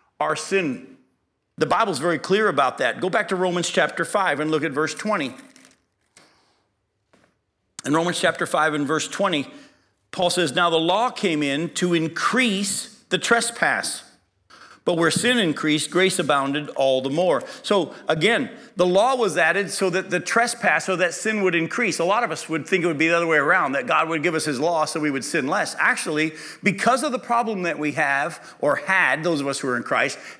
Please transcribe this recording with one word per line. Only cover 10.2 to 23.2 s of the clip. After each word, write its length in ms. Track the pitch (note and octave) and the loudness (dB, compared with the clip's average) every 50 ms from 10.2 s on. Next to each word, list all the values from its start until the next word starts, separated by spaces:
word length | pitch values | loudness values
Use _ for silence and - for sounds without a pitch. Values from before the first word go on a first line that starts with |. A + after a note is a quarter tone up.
| F#3 F3 | 0 0
says, 280 | E3+ F#3 F3 C#3 B2 | 2 2 0 0 2
"Now 140 | F3+ F3 E3+ | 2 2 4
the 60 | E3 | 4
law 340 | E3 D#3+ E3+ F3+ G#3 A#3+ B3 | 2 2 2 2 2 2 0
came 300 | - - - F#3 D#3+ D3 | -2 -2 -2 -2 0 0
in 280 | D3 C#3 C#3 C#3+ E3+ D#3+ - | 0 -2 -2 -2 -4 -4 -4
to 200 | - F3+ F3+ E3+ | -2 0 2 2
increase 1000 | E3 D#3+ D#3+ E3 - - - - B3 B3+ A3+ F#3+ F#3+ G3+ - - - - - - - _ _ | 2 0 -2 -4 -2 -2 0 2 2 2 2 0 0 -2 -2 -4 -6 -8 -10 -16 -20 _ _
the 80 | F#3+ F#3 | -4 -2
trespass. 840 | - - A#3 A#3 A3+ - - - E3+ D3 B2 G2 - - - - - - _ _ _ _ _ _ _ _ - - - - - - _ | 2 2 2 2 2 -2 -2 -2 0 0 0 0 -2 -4 -8 -8 -12 -18 _ _ _ _ _ _ _ _ -20 -20 -20 -20 -20 -6 _
But 100 | - F3 | -2 0
where 180 | E3 E3+ D#3+ - | 2 2 2 2
sin 260 | E3 F#3 A#3+ B3+ A#3+ | 2 2 2 2 2
increased, 500 | G3+ D#3+ D3 - - D#3 D3 D3 - - | 2 0 0 0 0 0 0 0 0 0
grace 300 | - F3 F#3+ F3+ F3+ - | 2 2 2 2 2 0
abounded 500 | E3 C#3 D3 C#3 C3+ C3+ C#3 D3+ D3+ D3 | 0 2 2 2 0 0 -2 -4 -6 -6
all 300 | - - C3+ C3+ C3 C3 | -2 0 2 2 2 2
the 100 | B2+ C3+ | 0 -2
more." 340 | C#3 E3 F#3 F3+ D3 A#2+ - - - - - | 0 2 2 2 2 0 -2 -6 -14 -12 -2
So 320 | - G#3 G3 E3 - - - - - | 0 2 2 2 -2 -6 -8 -2 -2
again, 420 | D#3+ D#3+ D#3+ G#3+ A#3 F#3 B2+ G2+ - - - - _ | 0 2 2 2 2 2 0 -4 -8 -14 -20 -14 _
the 120 | - - | 0 2
law 280 | F3+ F3+ F#3+ A3 B3+ C4+ | 4 4 4 4 4 2
was 240 | B3+ A3+ F#3+ C#3+ F3 | 2 0 0 2 2
added 320 | E3 D#3+ E3+ G3 G3+ D#3 | 2 2 2 2 -2 -2
so 180 | - - G3 F#3 | -2 -2 0 0
that 200 | E3 F#3+ F#3 G3 | 0 -2 -2 -2
the 80 | F3+ F3 | -4 -4
trespass, 680 | - - - A3+ A#3+ A#3+ - - - F#3 D3+ E3 - | -2 0 2 2 2 2 -2 -2 0 2 2 2 0
so 100 | - F#3 | -2 0
that 180 | E3 F#3 E3+ E3+ | 0 0 0 -2
sin 280 | - - A3 A3 G#3 F#3+ | -2 -4 -4 -2 0 0
would 120 | F#3 E3+ | 2 2
increase. 460 | E3+ E3 E3 - B3 A#3+ G3 D3 - | 0 -2 -2 -2 -2 -2 0 0 0
A 40 | E3 | 0
lot 200 | F3+ G3+ A#3 A#3+ | 2 2 0 0
of 80 | G#3 D#3+ | -2 -4
us 160 | - - - | -8 -6 -4
would 180 | D#3+ D#3 C3+ | -4 -4 -2
think 160 | - F#3+ F#3 E3 | 0 0 0 0
it 60 | F3 | 0
would 100 | D#3+ C#3 | 0 2
be 80 | D#3+ | 2
the 100 | E3 E3+ | 2 2
other 100 | E3+ | 2